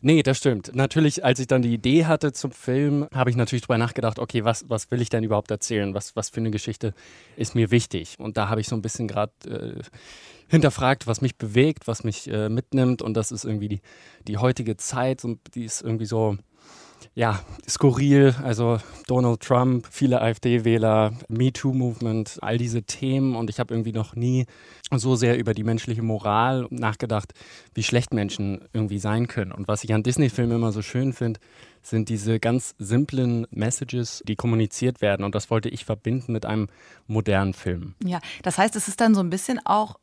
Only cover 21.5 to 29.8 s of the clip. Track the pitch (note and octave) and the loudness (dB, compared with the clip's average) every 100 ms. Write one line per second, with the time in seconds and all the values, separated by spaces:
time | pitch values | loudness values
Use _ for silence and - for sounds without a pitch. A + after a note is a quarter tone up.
21.5 | B2 C#3 C3 B2 A#2 A#2 A2 G#2+ - - | 0 -2 0 0 -2 -2 -2 -4 -8 -4
22.5 | A#2 A#2+ A#2 G#2 - C3 C3+ C3+ A#2 A2+ | -2 0 -4 -4 -6 -2 2 2 0 -4
23.5 | A2 A#2+ A2+ A2+ A2 G#2+ A#2+ A#2+ B2+ B2 | -4 -2 -2 -2 -4 -4 -2 0 0 0
24.5 | - - - - C3+ A#2 B2+ A#2+ B2 A2+ | -8 -20 -20 -4 -2 2 2 4 2 0
25.5 | G#2+ G#2+ A2+ - A2+ A2+ G#2+ G#2 G#2+ A#2+ | -2 0 -2 -2 -4 -2 -2 2 2 2
26.5 | C3 A#2+ B2 A2+ A2 A#2 G#2+ - - - | 0 -4 -4 -4 -2 -2 -2 -4 -18 -20
27.5 | - - - A2 A#2+ A#2+ A#2 G2+ - G2+ | -20 -12 -6 0 0 0 -2 -2 -4 -6
28.5 | F#2+ - A2+ G#2+ G2+ G#2 A2 A#2+ - F#2+ | -6 -6 -4 -2 -2 -2 0 0 -2 -6
29.5 | - G2 G#2 | -6 -4 -4